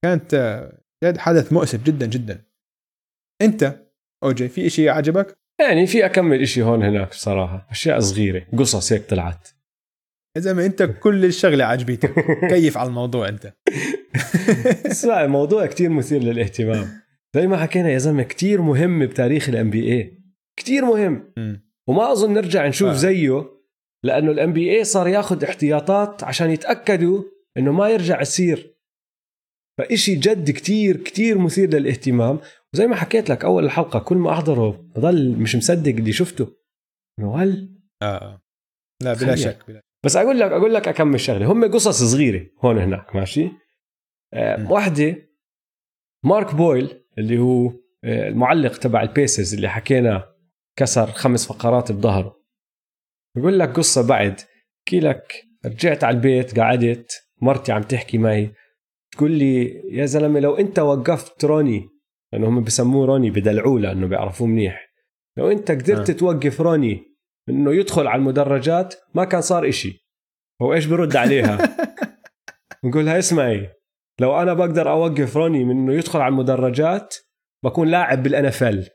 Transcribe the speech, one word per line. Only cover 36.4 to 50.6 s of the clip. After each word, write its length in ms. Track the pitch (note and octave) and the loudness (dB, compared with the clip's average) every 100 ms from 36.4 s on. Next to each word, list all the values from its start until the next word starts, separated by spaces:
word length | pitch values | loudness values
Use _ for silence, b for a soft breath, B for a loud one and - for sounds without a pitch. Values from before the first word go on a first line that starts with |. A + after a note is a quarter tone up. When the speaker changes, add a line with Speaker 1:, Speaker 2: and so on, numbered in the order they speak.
| A2+ _ _ _ _ _ _ - | -8 _ _ _ _ _ _ -10
Speaker 2:
إنه 240 | G2+ C3 | -6 -2
هل؟ 360 | F#3+ G3 F#3+ - _ _ | -2 -2 -8 -20 _ _
Speaker 1:
آه، 20 | G#2 | -6
آه. 360 | F#2+ G2 G2 _ _ _ _ _ _ | -6 -10 -20 _ _ _ _ _ _
لا، 100 | B2+ | -4
بلا 80 | A#2 B2+ | -2 0
Speaker 2:
تخيل. 40 | C3 | 0
Speaker 1:
شك، 280 | A#2 - - | -2 -6 -18
بلا 100 | G#2+ | -20
شك. 40 | _ _ C#3 | _ _ -2
Speaker 2:
بس 100 | E3+ | 2
أقول 240 | A3 B3+ | 2 2
لك، 120 | G3+ | 2
أقول 220 | F3+ G#3+ | 2 2
لك 140 | A3 F3+ | 2 -2
أكمل 320 | D#3 D#3 C3+ | 0 2 2
شغلة. 320 | - G#2 G#2+ | 0 0 2
هم 200 | A3 A3 | 2 2
قصص 320 | A#3 G#3+ C3+ | 2 0 2
صغيرة 420 | A#2+ C3 C#3 F#2+ - _ B2 | 2 4 2 0 -8 _ 0
هون 120 | A2 | 2
هناك، 380 | F#2+ F#2+ - G2+ | 0 -4 -6 -6
ماشي؟ 340 | F#2+ D3 F3 - _ _ _ _ _ _ _ | -4 -4 -4 -6 _ _ _ _ _ _ _
آه، 240 | - A2 G#2+ | -4 -2 -2
Speaker 1:
مم. 140 | G#2+ | 0
Speaker 2:
واحدة، 440 | G3+ G3+ D3 D3+ F3 _ _ _ _ _ _ _ _ _ _ C3+ | 0 0 0 0 -2 _ _ _ _ _ _ _ _ _ _ 2
مارك 300 | G3+ G3 D3 | 2 0 0
بويل 480 | E3+ B2+ C3+ - _ - | 2 2 -2 -10 _ -8
اللي 200 | A2 A#2 | -2 2
هو، 300 | B2 B2+ B2 B2 _ _ | 2 2 0 -4 _ _
آه، 240 | A#2 A2+ G#2 | -6 -4 -2
المعلق 480 | A2 B2+ E3 C3 - | 0 2 2 0 -2
تبع 240 | B2+ A2 | -2 0
البيسرز 520 | A2 - C3+ - F#2 | 0 0 0 0 -4
اللي 160 | G2+ G2+ | -4 -4
حكينا 640 | A2+ - C3 B2 G2 - _ _ _ | -6 0 2 2 0 -6 _ _ _